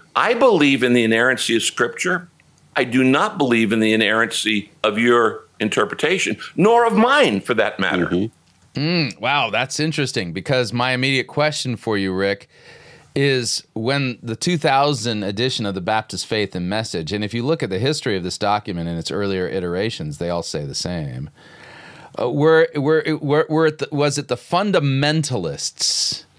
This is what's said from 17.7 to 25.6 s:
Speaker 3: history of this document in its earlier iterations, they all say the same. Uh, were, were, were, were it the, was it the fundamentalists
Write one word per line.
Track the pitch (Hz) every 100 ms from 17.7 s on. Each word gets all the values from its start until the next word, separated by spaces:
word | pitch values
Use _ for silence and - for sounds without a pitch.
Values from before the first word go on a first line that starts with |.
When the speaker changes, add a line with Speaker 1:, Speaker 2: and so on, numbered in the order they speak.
| 95
Speaker 3:
history | 127 151 127 95
of |
this | 90 -
document | 101 104 - 87 85
in | 82
its | -
earlier | 92 101 92 90
iterations, | 95 87 90 110 - 76 76
they | 85
all | 87
say | 80 80
the | 71
same. | 69 90 87 71 64 71 - - - - - - - - -
Uh, | 120
were, | 143 156 160 160
were, | 151 139 160 - 156
were, | 143 147 156
were | 156 160
it | 151
the, | 135
was | 147 147 147
it | -
the | 120
fundamentalists | - 175 208 185 143 135 147 156 147 120 80 69